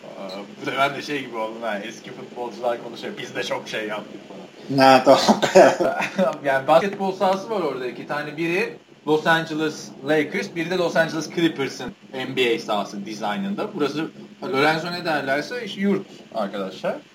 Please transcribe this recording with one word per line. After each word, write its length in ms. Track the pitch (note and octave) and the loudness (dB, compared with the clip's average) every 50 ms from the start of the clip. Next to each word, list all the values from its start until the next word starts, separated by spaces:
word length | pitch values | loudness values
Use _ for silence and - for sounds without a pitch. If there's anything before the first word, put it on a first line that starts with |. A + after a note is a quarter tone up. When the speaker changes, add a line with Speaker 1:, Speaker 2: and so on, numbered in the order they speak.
| - | -16
Speaker 1:
Aa, 240 | - - - G2 F#2+ F#2 G2+ G2+ G#2 G#2 G2+ | -16 -14 -12 -12 -12 -10 -12 -12 -14 -14 -8
bu 40 | - | -8
da 60 | C3+ C3+ C3+ | -6 0 2
ben 160 | C#3 C#3+ - | 2 2 0
de 80 | B2+ | -4
şey 180 | - D3 D3 C#3 | -8 -6 -6 -6
gibi 160 | B2+ A#2+ A#2 | -6 -6 -6
oldum 260 | A2+ A2 A2 A2+ A2+ | -6 -6 -6 -6 -6
ha, 160 | A#2 A2+ G#2+ G2+ | -6 -4 -4 -4
eski 320 | G2+ G#2+ A2 - - G2 | -6 -8 -12 -12 -16 -16
futbolcular 720 | F#2+ - G2+ - - - - - G2+ G2+ A#2+ A#2+ A#2 A2+ - | -14 -14 -14 -14 -10 -10 -8 -8 -8 -4 -2 -2 -2 -2 -6
konuşuyor. 280 | A#2+ A2+ A2 B2 A2 - - | -12 -12 -10 -10 -10 -10 -10
Biz 160 | B2+ - B2+ | -10 -8 -6
de 80 | B2+ | -6
çok 260 | B2 - C#3 B2 - - | -4 -4 -4 -6 -6 -8
şey 180 | - A2+ G#2+ | -8 -6 -6
yaptık 340 | G#2+ G#2+ G#2 G2 - - - - - | -6 -6 -8 -8 -12 -16 -16 -16 -16
falan. 500 | - - - - - - - - C3+ C#3 | -16 -16 -16 -18 -18 -18 -8 -2 4 8
Speaker 2:
Ha, 240 | C3 C3+ C3 C3 - | 10 10 10 10 10
tamam. 360 | C#3+ C3 - - - G#3 - - - - | 8 8 8 8 4 4 4 2 6 8
<laughs> 840 | F#3 E3+ - - - F3+ C#3+ - - E3 - - G3 F#3 E3 C#3+ C#3 | 10 10 10 8 4 0 0 0 0 -4 -4 0 0 0 0 0 -2
Speaker 1:
<laughs> 40 | C#3 | 0
Yani 240 | C#3 C3+ C3+ C3+ C#3 | 0 0 2 4 6
basketbol 440 | D#3 E3+ G#3 G3 - - G3 F#3+ | 6 6 6 4 -2 -2 -4 -4
sahası 380 | F#3 - G3+ F#3 G3 F#3+ - A3+ | -2 0 2 2 2 0 -2 -4
var 100 | A3+ G3 | -4 -2
orada 260 | E3+ D3 C3 B2+ B2+ | -2 -2 -4 -4 -6
iki 200 | B2 - - - | -8 -8 -8 -8
tane. 300 | - D3+ D3 D3 D3+ D3 | -6 -4 -4 -4 -6 -6
Biri 400 | D3+ E3 E3 E3+ F#3+ A3+ - - - - _ - - - | -4 -2 0 0 0 -2 -2 -6 -14 -20 _ -20 -10 0
Los 200 | D3 D3+ D3+ - | 2 2 2 4
Angeles 600 | E3 E3 D#3+ D#3+ D#3+ D#3 D3+ D#3 D3+ D3+ - - - - - C3 C#3 | 4 2 2 2 -2 -2 -2 -2 -2 -4 -6 -14 -14 -16 -12 -2 2
Lakers, 460 | D#3 D#3 D3 C#3+ - G3+ G3 G3 - | 2 2 2 0 -2 -6 -6 -4 -6
biri 160 | E3+ D#3+ E3+ | -6 -4 -2
de 80 | F#3 F3+ | 0 0
Los 180 | F3 D#3 - | 0 2 2
Angeles 340 | D#3+ E3 D#3 C#3+ D#3+ D3+ - - | 2 2 2 0 -6 -6 -4 -2
Clippers'ın 580 | - E3+ D#3+ - - C3+ B2+ - - B2+ A#2+ - - - - - | 0 0 0 0 0 -4 -4 -4 -8 -10 -10 -12 -14 -20 -12 -8
N 220 | C3 C3 B2+ C3 | -8 -8 -4 0
B 180 | B2+ B2+ A#2+ A#2 | 0 2 2 2
A 40 | G#2+ | 0
sahası 480 | - A2 G#2+ G#2 G2 - - G2+ G2 | 0 -2 -2 -2 -2 -4 -8 -10 -8
dizaynında. 680 | A2 G#2+ G#2 A2 G#2 G2+ G2+ G2 G2 G2+ G#2+ - - - | -8 -8 -6 -4 -4 -2 -2 -2 -4 -4 -4 -4 -6 -2
Burası 360 | - D3 C3+ - D3+ D#3+ - - - - - - - | -2 -2 -2 0 -4 -6 -6 -8 -16 -18 -18 -16 -12
Lorenzo 500 | - B2 B2 C3+ D3 D3+ D#3+ D#3+ E3 F3 | -6 -2 2 4 4 4 2 2 -2 -6
ne 120 | F3 - - | -6 -4 -2
derlerse 600 | E3+ D#3 D3 C3+ C#3 C3+ D3 C#3+ - B3 B3 A#3 | -2 -2 -2 0 0 -2 -2 -2 -4 -8 -8 -8
işte 160 | G3 - G3+ | -8 -6 -2
yurt 260 | G3 G3+ G3 - - - - - - - - | 0 0 0 0 -2 -8 -16 -20 -20 -10 -6
arkadaşlar. 640 | A2+ G#2 G2 G#2 G2+ F#2+ F#2 F#2+ - - F#3 B3 D4+ - - | -6 -6 -4 -4 -6 -6 -6 -8 -6 -4 -4 -4 -6 -10 -18